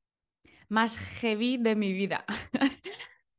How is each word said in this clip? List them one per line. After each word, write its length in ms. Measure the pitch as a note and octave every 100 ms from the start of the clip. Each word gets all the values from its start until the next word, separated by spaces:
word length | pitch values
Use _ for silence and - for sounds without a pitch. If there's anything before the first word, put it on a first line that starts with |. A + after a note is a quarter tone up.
| _ _ _ _ _ - _
más 280 | G#3+ A3+ A3+
heavy 580 | - - A#3 G#3+ A#3+ B3+
de 200 | A3+ G#3+
mi 160 | G3+
vida, 320 | F#3 G3 D#3 - G#3+ -
<laughs> 300 | - C4+ - F#4+ - - - _